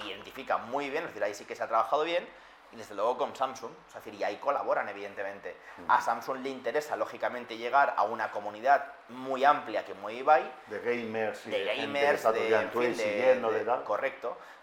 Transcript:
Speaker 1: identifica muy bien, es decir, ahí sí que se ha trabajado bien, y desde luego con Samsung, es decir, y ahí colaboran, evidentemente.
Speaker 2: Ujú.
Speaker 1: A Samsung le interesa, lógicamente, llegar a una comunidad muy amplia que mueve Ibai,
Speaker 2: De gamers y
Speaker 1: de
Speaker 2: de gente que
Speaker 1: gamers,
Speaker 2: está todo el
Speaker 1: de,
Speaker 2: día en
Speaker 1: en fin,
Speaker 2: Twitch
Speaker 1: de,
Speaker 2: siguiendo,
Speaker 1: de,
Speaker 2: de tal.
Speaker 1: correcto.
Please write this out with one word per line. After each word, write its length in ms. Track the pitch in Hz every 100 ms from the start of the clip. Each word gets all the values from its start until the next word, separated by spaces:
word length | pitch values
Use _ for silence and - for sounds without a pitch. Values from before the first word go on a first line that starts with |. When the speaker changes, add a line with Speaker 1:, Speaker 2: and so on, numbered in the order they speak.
| 104
Speaker 1:
identifica 500 | 98 - - 123 98
muy 320 | 110 135 143
bien, 140 | 147
es 60 | 160
decir, 140 | 107
ahí 120 | 101 101
sí 100 | 113
que 100 | 113
se 60 |
ha 60 | 110
trabajado 360 | 113 110 143
bien, 240 | 160 170 226 - - - -
y 60 | 113
desde 180 | 104 101
luego 200 | 110 156
con 200 | 131 107
Samsung, 340 | 131 123 120 - -
es 40 |
decir, 220 | 117 117 104
y 80 |
ahí 140 | 98 104
colaboran, 520 | 127 110 101 143 110
evidentemente. 640 | 101 101 101 98 101 92 - - -
Speaker 2:
Ujú. 80 | 87
Speaker 1:
A 100 | 120
Samsung 360 | - 120 131 131
le 80 | 135
interesa, 460 | 131 120 139 - 104
lógicamente, 640 | 110 120 107 123 117 113
llegar 360 | 117 135 135 -
a 80 |
una 280 | 104 113 107
comunidad 560 | 107 104 107 127 139 139 - -
muy 340 | 123 131 131 139
amplia 400 | 143 120 101 92
que 80 |
mueve 260 | 95 104 117
Ibai, 320 | 139 156 - - -
Speaker 2:
De 120 | 104
gamers 680 | 120 120 113 113 110 101 113
y 60 |
Speaker 1:
de 80 | 104
Speaker 2:
de 60 | 101
gente 100 | 123
que 100 | 143
Speaker 1:
gamers, 300 | 143 143 147
Speaker 2:
está 140 | 113
todo 60 | 110
el 60 |
Speaker 1:
de, 40 | 107
Speaker 2:
día 100 | 110
en 60 |
Speaker 1:
en 80 | 101
fin, 80 | 117
Speaker 2:
Twitch 160 | 123 113
Speaker 1:
de, 60 |
Speaker 2:
siguiendo, 480 | 107 104 131 120 113
Speaker 1:
de, 80 | 110
Speaker 2:
de 60 | 107
tal. 180 | 123
Speaker 1:
correcto. 540 | - 208 135 - 120 - - -